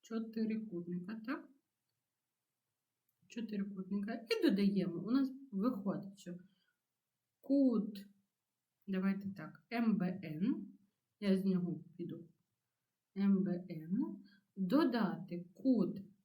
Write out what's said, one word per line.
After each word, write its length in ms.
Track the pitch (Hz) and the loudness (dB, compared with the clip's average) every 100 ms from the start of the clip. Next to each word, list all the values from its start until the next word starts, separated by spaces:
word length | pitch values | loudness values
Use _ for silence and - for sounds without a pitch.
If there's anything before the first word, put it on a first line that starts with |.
Чотирикутника, 1160 | - 226 226 226 214 220 - 175 175 180 180 220 220 | -6 -6 -6 -4 -2 -2 -4 -8 -6 -8 -6 -10 -8
так? 240 | 311 - _ _ _ _ _ _ _ _ _ _ _ _ _ _ _ _ _ _ | -8 -8 _ _ _ _ _ _ _ _ _ _ _ _ _ _ _ _ _ _
Чотирикутника. 840 | 233 226 208 196 196 185 202 202 | -10 -6 -6 -6 -8 -6 -4 -4
І 360 | 233 - 453 330 | -8 -4 2 4
додаємо. 520 | 196 202 196 170 170 | 4 4 4 0 -2
У 100 | 190 | 2
нас 200 | 262 262 - - | 2 2 -2 -8
виходить, 680 | 196 226 - 202 151 - - | -2 0 0 -2 -4 -6 -14
що 180 | 180 175 - _ _ _ _ _ _ _ _ _ | -14 -14 -16 _ _ _ _ _ _ _ _ _
кут, 640 | - 277 262 214 202 - - _ _ _ _ _ _ _ - | 2 4 6 4 0 -6 -14 _ _ _ _ _ _ _ -4
давайте 440 | 190 190 196 196 | 0 0 0 -4
так, 320 | 196 156 - _ | -8 -12 -14 _
М 260 | 233 226 185 | 0 2 2
Б 220 | 180 - | 0 -2
Н, 440 | 165 151 208 311 - - _ _ _ _ | -6 -2 0 0 -4 -16 _ _ _ _
я 180 | 202 190 | 2 4
з 80 | 196 | 4
нього 380 | 180 175 156 - - | 2 2 -4 -8 -10
піду, 300 | 170 - - _ _ _ _ _ _ _ _ 196 | -10 -10 -14 _ _ _ _ _ _ _ _ 0
М 260 | 196 190 | 4 6
Б 220 | 175 170 - | 4 0 -4
Н, 480 | 160 160 208 320 - - _ _ - | -10 -4 -2 -2 -4 -14 _ _ -4
додати 920 | 185 269 285 240 185 170 - 175 - | 2 4 4 2 0 -2 -6 -10 -10
кут 480 | - 262 233 180 - - _ | -2 2 4 2 -2 -12 _